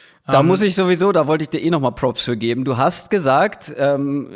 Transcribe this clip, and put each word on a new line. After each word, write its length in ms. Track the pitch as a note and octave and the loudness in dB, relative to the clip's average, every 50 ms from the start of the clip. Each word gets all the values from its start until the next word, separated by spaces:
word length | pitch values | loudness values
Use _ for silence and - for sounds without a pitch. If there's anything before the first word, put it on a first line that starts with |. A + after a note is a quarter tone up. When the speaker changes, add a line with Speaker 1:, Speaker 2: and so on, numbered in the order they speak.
| - - _ _ _ - | -20 -20 _ _ _ 0
Speaker 1:
Da 120 | C#3 C#3 | 2 4
Speaker 2:
Ähm, 60 | C#3+ | 4
Speaker 1:
muss 160 | E3+ F#3+ F#3+ G#3+ | 4 4 2 2
ich 140 | G3 E3+ | 0 0
sowieso, 340 | F#3+ F#3+ F3+ F3+ D#3+ F#3 G3+ | 2 2 2 2 2 2 2
da 160 | F#3+ E3 D3 | 2 2 2
wollte 160 | C#3+ D#3 D#3 D#3 | 2 0 0 -2
ich 80 | - | -2
dir 100 | - D3+ | -4 -2
eh 100 | - E3 | -2 0
noch 100 | E3+ D3+ | 0 0
mal 100 | C3+ B2 | 0 -2
Props 320 | - - C#3 B2 A2+ - - | -2 -2 -4 -4 -2 -4 -4
für 140 | C3 B2 | -4 -4
geben. 280 | G#2+ A2+ A#2 A#2+ B2+ C3 | -2 -2 -2 -2 -2 -2
Du 120 | C#3 B2 | -2 0
hast 340 | A#2 C3+ F3 F3+ - - - | 0 0 0 0 -4 -4 -2
gesagt, 640 | G#3+ G3 D#3 C3+ C3 D3 F#3+ G#3+ - - - - C#3 - | -2 0 2 2 2 2 2 0 -2 -8 -16 -12 -6 -2
ähm, 520 | C#3 C#3+ C#3+ C#3 C#3+ C#3 C#3+ C#3+ B2 E2+ F#2+ | 0 0 0 0 -2 -4 -4 -6 -6 -8 -10